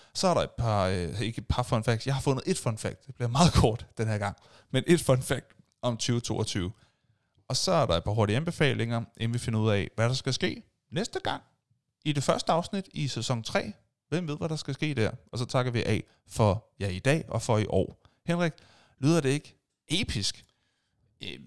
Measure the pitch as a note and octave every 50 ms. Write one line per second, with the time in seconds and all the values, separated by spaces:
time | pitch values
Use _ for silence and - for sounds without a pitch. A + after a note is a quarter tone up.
0 | - - - - - F#3 E3+ B2 D#2 - - - A#2+ A#2 G#2+ G2+ F#2+ F#2 F#2+ F#2
1 | F2 D#2+ C2 G2+ G#2+ G#2+ A2 - G#2 - - - B2 - C3+ A2+ G#2+ - A2+ A2
2 | - C3 C#3 C3+ B2 D3 C3+ C3 - E3+ F#3 - - B2+ A2 G#2+ - G2+ - -
3 | _ - - - B2 A#2 A#2+ C3+ F3 D#3 - - - A#2+ G#2+ - - - - -
4 | A2+ A2 A2 G#2 G2+ G2+ - - - - - - - _ - C3 A#2 - F3 D#3+
5 | - - C3+ B2+ B2+ - C#3+ A#2+ - _ - _ - _ _ _ - B2 A#2 A2+
6 | - - B2 A#2+ - - A2+ - G#2+ - - G#2 F2 F2+ - _ _ _ _ _
7 | _ _ _ _ _ _ _ _ _ - B2+ - - - F3+ E3 C#3 - E2+ E2+
8 | - - G#2 A2+ G#2 G2 G#2 B2 E3 F3 E3+ - E3 C#3 A#2+ A2 A2+ A#2 A#2 A#2
9 | A#2 - _ - G#2+ A2+ A#2 A#2+ - - A2+ A2 G#2+ A2 G#2 G2+ F2 - - -
10 | A2+ A#2+ C3 C3+ - C#3 B2+ - - F#3 - A#3+ - _ _ _ _ _ A#2 D3
11 | A3+ - - F#4 - - - - - _ _ _ _ _ _ _ _ _ _ _
12 | - D#3 C#3+ C#3+ C3 - E3 E3 - - F3+ D#3+ F3 - - G3 F#3+ - - -
13 | D3+ C3 - A#2 A2+ - C3 A#2 A2+ - - G3 - G#3+ G#3 _ _ _ _ _
14 | _ - C#3+ E3 F3+ D#3 D3 D3+ F3 E3 D#3+ D3+ - - C#3 - - D3+ C#3+ B2
15 | G#2+ - - - - _ - A#2 B2 - - C3+ B2 B2+ A#2 A#2 - - A2 F#2+
16 | - _ _ _ _ - - - A#2 G#2 F#2+ G#2+ - _ _ - F#2+ G2+ F#2 F#2
17 | - C3 C#3+ E3 - - E2 A2+ - - A#2 G#2+ G#2+ - - - - - - -
18 | _ _ _ _ _ - E3+ E3+ F3 E3 - _ - - _ _ _ _ _ -
19 | C3 C#3+ E3+ E3+ C3+ C3 C#3 D3 - - - _ _ _ _ _ _ - D3 F#3+
20 | B3 - - A#2 G2 - - - - _ _ _ _ _ _ _ _ _ _ _
21 | _ _ _ - - F#2+ C#2 B1+ C#2